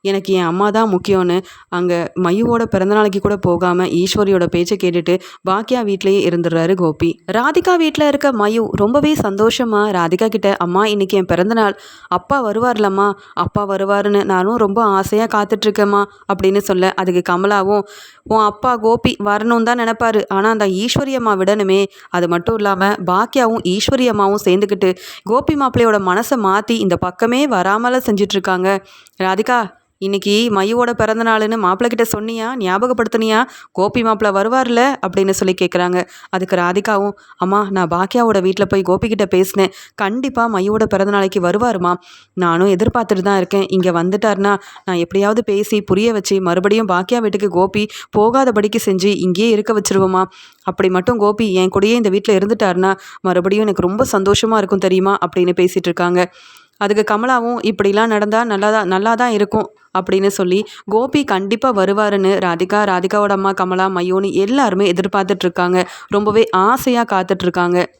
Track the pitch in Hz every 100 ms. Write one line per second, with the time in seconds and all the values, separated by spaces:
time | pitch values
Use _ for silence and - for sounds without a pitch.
0 | 196 196 190 185 170 180 208 214 220 180
1 | - 190 180 175 185 - - 180 180 175
2 | 165 - 180 196 233 233 226 190 185 208
3 | 208 196 202 202 185 170 180 175 185 170
4 | 185 208 196 190 175 175 175 196 180 175
5 | 170 185 - - 185 190 220 254 214 190
6 | 196 196 175 170 170 165 165 185 170 151
7 | 170 - - 208 262 339 370 349 320 302
8 | 294 277 285 233 208 226 220 - 208 277
9 | 302 302 208 196 220 - 240 208 208 185
10 | 165 180 220 208 196 196 175 185 214 202
11 | 190 202 180 170 190 226 208 196 - -
12 | - 180 - 277 226 208 247 220 202 190
13 | 202 196 - - 180 208 202 190 196 202
14 | 202 202 196 185 190 233 208 196 220 190
15 | - 214 226 214 208 208 214 202 202 202
16 | 202 - - 196 190 202 202 185 190 -
17 | 185 180 175 175 202 202 190 208 196 -
18 | - - - 220 208 208 262 240 226 233
19 | 151 - 208 208 220 233 226 247 226 226
20 | 233 214 - 190 214 220 202 185 233 -
21 | 277 262 226 196 185 214 190 190 196 -
22 | - 180 175 175 175 226 202 190 196 214
23 | 180 185 240 269 226 226 - 202 - 262
24 | 247 208 196 208 208 185 202 202 190 180
25 | - - - 240 285 294 262 247 233 208
26 | 185 185 240 262 196 196 214 226 202 170
27 | 180 - 226 247 285 208 185 208 240 254
28 | 254 208 202 202 190 185 190 196 - -
29 | _ _ 190 190 226 247 202 - _ _
30 | 190 196 202 208 233 196 202 233 240 226
31 | 220 226 226 220 214 226 185 190 240 226
32 | 233 208 220 226 220 262 185 190 247 240
33 | 226 233 220 220 254 - - - 196 247
34 | 226 214 214 196 208 262 247 233 262 269
35 | 190 190 196 190 190 185 180 180 180 180
36 | - - - 185 185 185 175 185 208 208
37 | 202 202 _ - 185 202 202 190 170 170
38 | 196 247 233 202 185 185 190 196 180 185
39 | 226 214 196 185 190 202 185 - - -
40 | 196 233 262 254 233 202 196 214 214 190
41 | 196 202 190 190 175 196 247 196 175 175
42 | - - _ - 175 165 196 180 220 247
43 | 220 196 196 196 180 202 190 190 180 170
44 | 180 196 220 196 202 196 - - - 175
45 | 170 190 202 220 226 202 208 208 208 185
46 | 233 214 185 196 180 180 196 220 214 180
47 | 185 240 220 196 202 170 190 208 214 -
48 | - 214 220 262 262 208 208 220 214 190
49 | 196 196 185 180 233 208 208 220 202 190
50 | 190 185 185 - - _ - 180 190 185
51 | 185 240 208 214 220 185 185 196 208 240
52 | 208 196 196 190 202 220 202 180 185 190
53 | - - 190 180 180 208 214 180 180 208
54 | 262 202 190 208 226 220 190 196 190 185
55 | 190 202 175 185 180 175 180 190 175 170
56 | 175 180 208 - - - _ _ 202 208
57 | 208 208 247 254 233 240 - 185 202 202
58 | 226 214 208 220 233 202 208 220 185 185
59 | 214 226 247 208 202 220 - - _ 185
60 | 185 190 196 202 180 190 208 - - 214
61 | 254 302 277 190 196 226 269 208 190 202
62 | 208 202 190 190 185 170 180 208 202 180
63 | 185 208 208 196 196 185 185 185 190 185
64 | 180 190 196 - 202 269 247 185 202 175
65 | 185 202 190 185 180 185 180 180 180 -
66 | - 202 208 208 226 185 202 254 262 240
67 | 233 190 180 190 180 180 175 180 175